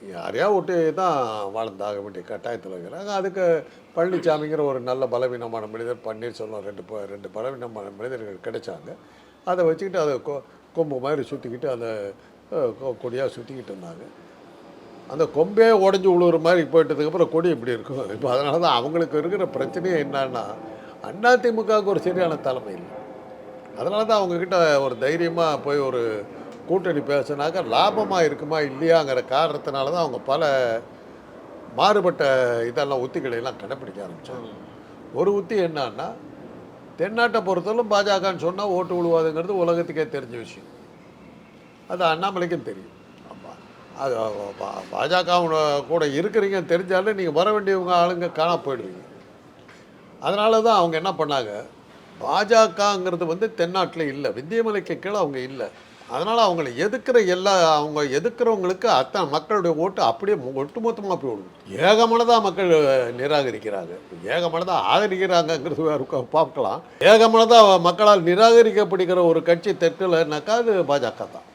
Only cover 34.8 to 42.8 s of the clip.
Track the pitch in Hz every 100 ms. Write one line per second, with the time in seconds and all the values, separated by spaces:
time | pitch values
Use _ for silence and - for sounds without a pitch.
34.8 | - - - - 185 202 180 214 175 151
35.8 | 123 107 170 - - - - - - -
36.8 | - - 175 226 240 220 185 180 175 226
37.8 | 226 202 202 196 190 175 160 185 208 180
38.8 | 180 175 170 165 160 156 175 196 170 170
39.8 | 170 156 147 139 113 120 110 - - -
40.8 | - - - - - - - - - -
41.8 | - 185 175 160 196 190 175 170 120 95